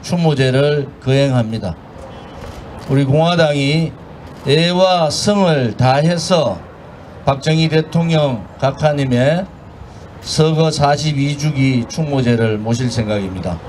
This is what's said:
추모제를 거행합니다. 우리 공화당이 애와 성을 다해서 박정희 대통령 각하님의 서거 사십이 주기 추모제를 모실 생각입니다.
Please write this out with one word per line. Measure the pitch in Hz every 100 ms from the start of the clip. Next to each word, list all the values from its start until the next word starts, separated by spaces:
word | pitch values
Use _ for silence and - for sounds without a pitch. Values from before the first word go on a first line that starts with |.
추모제를 | - 175 165 139 131 127 147 147 135 -
거행합니다. | 131 135 139 127 110 110 98 80 - - - - - - - - - - -
우리 | 139
공화당이 | 139 147 165 175 156 143 139 156 165 - - - - - -
애와 | 147 170 180 185 180 156
성을 | - - 202 185 151 120 98
다해서 | 127 135 160 175 - 180 127 92 - - - - - - -
박정희 | 139 156 160 160
대통령 | 160 156 165 165 160 147 117 92 -
각하님의 | 135 135 156 147 135 120 131 170 190 - - - - - - -
서거 | - - 156 156 160
사십이 | 139 143 147 151 143 143 143
주기 | 151 135 135 127 117
추모제를 | - 156 139 120 120 113 107
모실 | 107 117 127
생각입니다. | 123 107 104 95 92 90 82